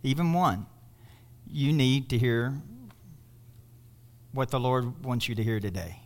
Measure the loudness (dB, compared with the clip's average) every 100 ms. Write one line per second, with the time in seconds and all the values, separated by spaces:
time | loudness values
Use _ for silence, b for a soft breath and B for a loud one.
0 | 0 2 2 4 2 0 -8 -16 -20 B
1 | B B B -20 -10 -2 2 4 4 2
2 | 2 2 2 2 0 -4 -10 -18 -20 -20
3 | -20 -20 -20 -20 -20 -20 -20 -20 -20 -20
4 | -20 -20 -10 -4 -2 0 2 2 0 -6
5 | -4 -2 -2 0 0 0 -2 -6 -8 -12